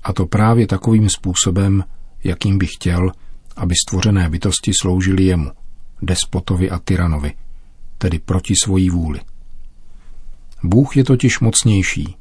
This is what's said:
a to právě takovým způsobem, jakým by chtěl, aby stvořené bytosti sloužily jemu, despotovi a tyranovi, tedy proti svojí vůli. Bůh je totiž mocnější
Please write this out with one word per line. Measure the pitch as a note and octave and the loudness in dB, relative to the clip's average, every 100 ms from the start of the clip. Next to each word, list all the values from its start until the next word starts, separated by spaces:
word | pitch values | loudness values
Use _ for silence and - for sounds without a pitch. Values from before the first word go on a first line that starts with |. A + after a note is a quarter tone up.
a | - | -4
to | F#2+ F2 | -2 0
právě | G2+ G#2+ A#2 A2 | 2 4 4 2
takovým | F#2+ - A2 G#2 | 0 4 4 4
způsobem, | - F#2+ F2 - F2+ G2 G2 F#2 - - - | 0 -2 0 0 2 2 2 0 -10 -14 -6
jakým | F#2+ F2 G#2 G2 | -4 -2 0 2
by | F#2 | 0
chtěl, | - F2 F2 F#2 - - - - - | -2 -2 2 0 -2 -14 -16 -16 -6
aby | F2+ F2 - | -2 0 0
stvořené | F#2+ A2 G2+ E2+ | 0 2 2 2
bytosti | E2 G2+ - - G2 | 0 -2 -2 -2 0
sloužily | F#2+ F#2 F#2 G2 | 0 2 2 4
jemu, | F#2 F2+ C#2 - - - - - | 4 2 -2 -8 -14 -12 -14 -8
despotovi | - F2 - F2+ - F2+ F#2 | -4 -2 -2 -4 -2 0 0
a | F2 | -2
tyranovi, | - F2+ F2 D2+ C#2+ - - - - - - - | -2 0 0 0 -4 -8 -12 -12 -16 -14 -12 -4
tedy | - E2 | -2 -2
proti | - F#2 - G2 | -2 -2 0 0
svojí | - F#2+ F#2 | 2 2 2
vůli. | F2 D#2+ C#2+ - - - - - - - - - - - - - - | 2 -2 -6 -8 -14 -12 -12 -12 -16 -18 -16 -14 -12 -12 -14 -14 -6
Bůh | F2 G#2+ C#3 C#3+ | 2 4 4 2
je | |
totiž | C3 C3 C3 - | 4 4 4 2
mocnější | C3+ - A#2+ G2+ F#2 - D2+ - | 2 2 4 4 2 -2 -6 -10